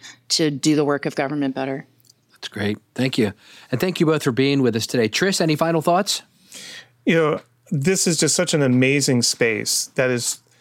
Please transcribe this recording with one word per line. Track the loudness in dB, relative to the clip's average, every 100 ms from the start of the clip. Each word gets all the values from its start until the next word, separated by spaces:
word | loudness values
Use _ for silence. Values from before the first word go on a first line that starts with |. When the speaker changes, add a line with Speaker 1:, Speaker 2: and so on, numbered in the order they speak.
| -20 -20 -6
Speaker 1:
to | 0 0
do | 0 0 2
the | 2
work | 0 -2
of | -4
government | -4 -2 -4 -4
better. | -6 -6 -12 _ _ _ _
Speaker 2:
That's | _ -14
great. | -6 -4 -4 _
Thank | -4 -2 0
you. | -2 -2 -20 -20 -6
And | -2
thank | -2 0
you | 2
both | 2
for | 0
being | 0 2 2
with | 2 0
us | -2
today. | 0 0
Tris, | 0 0 0
any | 0 2
final | 2 0
thoughts? | 2 0 0 -6 -8 _ _ -20 -18 -18 -20 _
Speaker 3:
You | 0 2
know, | 2 -2 -8 _ -6
this | -2 0 0 0
is | 2
just | 0 2
such | 0
an | 2
amazing | 4 4 4 2 2 2
space | 0 0 0 0 -2 -4 -4 -2
that | 0
is, | 0 -4 -8 _ _